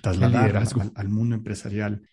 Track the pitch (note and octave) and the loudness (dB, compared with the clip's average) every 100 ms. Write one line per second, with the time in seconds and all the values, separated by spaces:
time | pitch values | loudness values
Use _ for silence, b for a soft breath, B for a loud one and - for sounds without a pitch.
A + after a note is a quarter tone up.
0 | G#2 F#2 B2 B2 G#2 G2+ A2+ A#2 G2+ - | -2 2 4 4 4 2 0 0 -4 -4
1 | G2+ G#2+ A#2 A2+ G#2+ G2+ G#2+ G2+ G#2 G#2 | -4 0 0 -2 -4 -8 -6 -4 -4 -6
2 | b | b